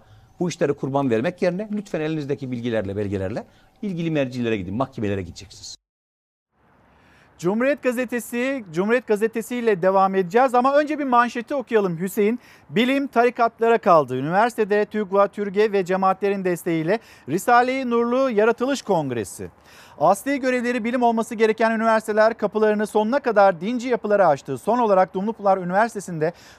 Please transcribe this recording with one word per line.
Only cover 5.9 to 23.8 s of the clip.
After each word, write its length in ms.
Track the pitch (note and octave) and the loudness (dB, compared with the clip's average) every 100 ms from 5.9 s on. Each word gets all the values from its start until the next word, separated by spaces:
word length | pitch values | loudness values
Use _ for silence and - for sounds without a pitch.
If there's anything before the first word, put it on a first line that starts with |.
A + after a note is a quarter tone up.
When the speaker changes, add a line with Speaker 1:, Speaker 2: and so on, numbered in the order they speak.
| _ _ _ _ _ _ _ _ _ _ _ _ _ _ - | _ _ _ _ _ _ _ _ _ _ _ _ _ _ -6
Speaker 2:
Cumhuriyet 460 | E3+ G#3+ C4 C#4+ | -4 0 0 0
Gazetesi, 840 | B3+ A#3+ B3 A#3+ - A#3+ C4 C4+ G3 | -2 -2 -2 -6 -6 -4 -4 -4 -6
Cumhuriyet 340 | D#3 G#3 B3 - | -4 0 0 2
Gazetesi 480 | G3+ A3 A3+ - B3 | 0 0 -2 -6 -2
ile 260 | A3+ F#3+ | 0 2
devam 340 | F#3 G3 F#3+ F#3+ | 2 4 4 2
edeceğiz 400 | F3 A3+ C4 A#3+ | 2 2 4 4
ama 200 | C4 C#4+ | 4 2
önce 240 | D4+ D4+ | 0 -2
bir 40 | |
manşeti 520 | C#4 A#3+ A#3+ B3 A3+ D4 | 0 2 2 -2 -6 -6
okuyalım 440 | A3+ A3+ F#3+ E3 | 0 0 0 -2
Hüseyin. 400 | F#3+ - G#3 B3 - - - | -4 0 0 -2 -8 -20 -4
Bilim 380 | D#3 B3 C#4 C#4 | 0 2 0 0
tarikatlara 680 | A#3 A#3+ A#3+ A#3 - A3+ A3+ | 2 2 2 -2 2 2 4
kaldı. 400 | G3+ E3 B2+ C3 | 6 4 4 -2
Üniversitede 680 | D3 F#3 A#3 A#3 G3+ G#3 G#3 | 0 2 0 0 0 0 0
tügva, 420 | G#3+ F#3+ G3 G3+ | -2 0 2 2
türge 440 | - G3+ F#3+ A3 | -2 -4 0 2
ve 140 | G3 F3 | 0 0
cemaatlerin 600 | F#3 F#3+ F#3+ G3+ G3+ F#3 | 0 0 0 -2 -2 -2
desteğiyle 540 | F3 F3+ E3 D#3 A3+ - - - | -2 -2 -2 0 -2 -4 -18 -6
Risale-i 600 | F#3 - A#3+ B3+ C4 B3 | -4 2 4 4 -2 -2
Nurlu 400 | A#3 A#3+ B3+ C4+ | -2 0 0 0
Yaratılış 520 | G#3 A#3 A3+ B3+ C#4 | 2 2 0 -2 -4
Kongresi. 680 | - F3 C#3 A#2 G2 - F2 - _ - - - | -2 -2 -2 -6 -6 -10 -14 -16 _ -20 -20 0
Asli 400 | D#3 G3 C4+ C#4 | 2 2 -2 -2
görevleri 440 | C4 B3 A#3+ A#3+ | -2 -2 -2 -4
bilim 200 | A3 B3+ | -4 0
olması 320 | A#3+ A3+ A3 A3 | 0 0 -4 0
gereken 360 | A3 A3 A3+ | 0 2 0
üniversiteler 600 | A3 A3+ A3 A3 G#3+ A3 | 2 2 2 2 2 2
kapılarını 540 | A#3 G3+ G#3+ G#3+ G#3 G#3+ | 2 -2 0 2 2 0
sonuna 320 | G#3+ G#3+ C#4+ | 0 0 0
kadar 420 | C4+ G#3 G3 E3+ | 2 4 4 4
dinci 260 | F#3+ B3 | -4 -4